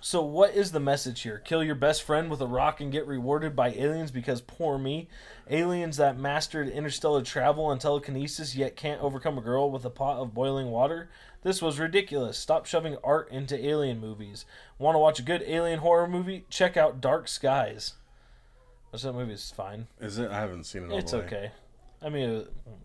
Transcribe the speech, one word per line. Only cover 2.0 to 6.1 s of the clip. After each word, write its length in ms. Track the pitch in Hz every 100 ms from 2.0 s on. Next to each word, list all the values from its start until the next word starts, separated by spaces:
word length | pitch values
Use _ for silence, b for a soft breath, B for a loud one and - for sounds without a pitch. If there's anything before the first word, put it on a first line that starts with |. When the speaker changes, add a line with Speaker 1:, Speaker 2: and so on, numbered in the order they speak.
Speaker 1:
friend 280 | - 151 165
with 100 | 147
a 60 | 127
rock 340 | 127 143 151
and 120 | 143
get 140 | 143 147
rewarded 480 | 135 123 147 156 143
by 140 | 139
aliens 380 | 123 139 160 160
because 280 | 127 120 120
poor 380 | - - 165 139
me. 300 | 135 151 175 B B B -
Aliens 460 | 156 175 175 170 147
that 220 | 143